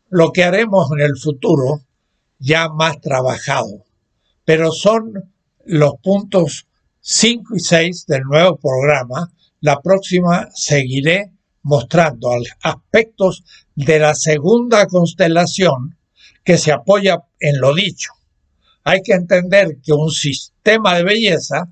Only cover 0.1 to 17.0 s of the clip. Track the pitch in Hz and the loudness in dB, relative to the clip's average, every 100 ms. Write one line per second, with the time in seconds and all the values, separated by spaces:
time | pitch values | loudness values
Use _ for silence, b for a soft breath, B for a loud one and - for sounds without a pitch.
0.1 | 180 160 175 175 190 226 196 139 151 147 | 2 2 2 0 0 0 0 0 0 0
1.1 | 135 156 143 233 151 127 151 - _ _ | -2 -6 -4 0 2 0 -4 -10 _ _
2.1 | _ _ _ 135 160 165 156 160 151 147 | _ _ _ -2 0 0 -2 -2 -2 -4
3.1 | 131 127 120 - 135 113 101 _ _ _ | -2 -2 -4 -4 -4 -6 -12 _ _ _
4.1 | _ _ _ - 160 165 160 202 226 226 | _ _ _ -2 0 0 0 0 0 -4
5.1 | 196 - _ _ _ - 156 143 - 185 | -14 -16 _ _ _ -4 0 2 0 -2
6.1 | 202 - 190 151 - _ _ _ _ - | -2 0 -2 -2 -6 _ _ _ _ -6
7.1 | - 226 240 - 185 - 165 170 175 - | 0 0 0 -6 -8 0 0 0 -4 -4
8.1 | 135 135 147 185 151 143 131 143 143 123 | -4 0 2 2 0 -2 0 0 0 -4
9.1 | 131 175 _ _ _ 147 143 175 190 - | -8 -10 _ _ _ -2 -2 0 0 0
10.1 | 180 175 175 117 - - 147 127 135 147 | 0 2 0 -2 -10 -2 -2 0 -2 0
11.1 | 185 202 _ _ _ 143 143 - 165 127 | -2 -4 _ _ _ -2 -2 0 0 0
12.1 | 117 123 120 117 - 165 151 _ 226 226 | -2 -4 -4 -6 -6 -6 -6 _ -2 -2
13.1 | - 185 175 b b b - 139 156 151 | -2 -2 -2 b b b -4 0 2 2
14.1 | 147 156 151 156 240 240 214 190 180 170 | 0 -2 0 2 0 2 2 2 2 0
15.1 | - 170 165 175 190 175 127 147 - _ | 0 2 2 0 0 0 0 -8 -14 _
16.1 | b b b - 170 151 143 - 202 | b b b 0 2 2 0 2 2